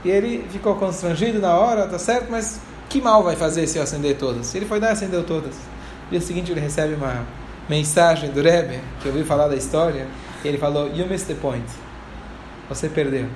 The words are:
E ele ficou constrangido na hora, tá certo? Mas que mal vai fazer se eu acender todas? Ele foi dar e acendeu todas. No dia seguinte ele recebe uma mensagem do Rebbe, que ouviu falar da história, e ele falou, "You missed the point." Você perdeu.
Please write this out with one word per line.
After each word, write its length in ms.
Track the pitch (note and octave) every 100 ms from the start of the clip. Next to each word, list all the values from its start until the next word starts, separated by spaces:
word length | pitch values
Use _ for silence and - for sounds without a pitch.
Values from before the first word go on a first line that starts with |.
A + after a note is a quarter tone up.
E 60 | F3+
ele 360 | G3 A3+ A#3 G3
ficou 240 | F#3+ G#3+ F#3+
constrangido 640 | F#3+ F3 F3 D#3+ A3+ G#3+
na 160 | F#3+ E3+
hora, 320 | A#3 A3 G3
tá 100 | F3
certo? 300 | - B3 A#3+
Mas 320 | A3+ G#3+ - - - -
que 140 | C#4
mal 220 | B3 G#3+
vai 120 | F3+ D#3
fazer 300 | D#3+ E3 D#3+
se 140 | E3
eu 20 |
acender 340 | C#3 D3+ C#3+ C#3
todas? 380 | C3+ A#2 A#2+
Ele 100 | F#3
foi 160 | G#3 G#3+
dar 100 | A3
e 20 |
acendeu 320 | G#3+ G3 F3+
todas. 320 | E3+ E3 C3+ -
No 560 | - - - - -
dia 100 | F3+
seguinte 300 | F3 F3 F3
ele 100 | E3
recebe 320 | D3 D3+ D#3
uma 320 | D3+ C#3 B2 A#2+ - - - -
mensagem 640 | D3+ D3+ F3+ E3+ D#3+ D3
do 100 | C#3
Rebbe, 400 | D3 E3+ C#3+ B2+ - -
que 60 | C#3+
ouviu 180 | C3+ D#3
falar 220 | D3 D3
da 80 | C3+
história, 500 | C3 D#3 E3+ C#3+ C3 - - -
e 40 | C#3+
ele 120 | C#3+
falou, 360 | D3 D3 C#3+ D#3+
"You 120 | F#3
missed 180 | F#3+ -
the 80 |
point." 320 | D3 C#3+ B2 A#2+ - - - - - - - - - -
Você 180 | C3 D#3
perdeu. 380 | D#3 C#3 C3+ A#2